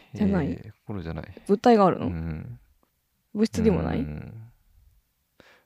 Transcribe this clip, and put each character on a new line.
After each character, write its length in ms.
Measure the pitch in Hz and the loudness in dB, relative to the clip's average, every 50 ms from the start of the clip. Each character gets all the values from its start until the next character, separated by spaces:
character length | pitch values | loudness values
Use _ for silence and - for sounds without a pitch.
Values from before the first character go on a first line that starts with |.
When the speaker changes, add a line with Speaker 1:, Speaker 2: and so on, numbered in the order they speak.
| - _ - | -20 _ -4
Speaker 1:
じ 100 | 104 208 | 0 0
ゃ 40 | |
な 160 | 196 202 175 139 | 2 2 2 0
い？ 80 | - | -2
Speaker 2:
え 180 | - - - 107 | -4 -8 -10 -18
ー、 20 | - _ _ | -20 _ _
心 160 | - 104 95 | -12 -10 -8
じ 80 | 80 82 | -8 -8
ゃ 60 | 80 | -8
な 80 | 78 - | -8 -10
い。 180 | - - - - | -12 -16 -12 0
Speaker 1:
物 100 | - 202 208 | 0 0 4
体 180 | - 247 233 | 6 6 6
が 100 | 208 196 | 8 6
あ 20 | 175 | 4
る 80 | - | 4
の？ 80 | - 87 | 2 -2
Speaker 2:
う 40 | - | -4
ん。 500 | 87 80 82 82 78 - - 123 120 - _ _ _ _ _ _ _ _ _ _ _ _ _ _ - | -4 -4 -6 -6 -8 -8 -10 -12 -14 -16 _ _ _ _ _ _ _ _ _ _ _ _ _ _ -2
Speaker 1:
物 120 | 208 220 | 0 0
質 180 | - - - 220 | 0 0 2 2
で 80 | 220 | 2
も 100 | 175 - | 4 2
な 140 | - - - | 0 -2 -2
い？ 40 | - | -2
Speaker 2:
う 40 | - | -4
ん。 480 | 151 - - - - - 113 113 117 _ _ _ _ _ _ _ _ _ _ _ _ _ _ _ _ _ _ _ _ _ _ _ | -6 -8 -12 -12 -14 -16 -18 -20 -20 _ _ _ _ _ _ _ _ _ _ _ _ _ _ _ _ _ _ _ _ _ _ _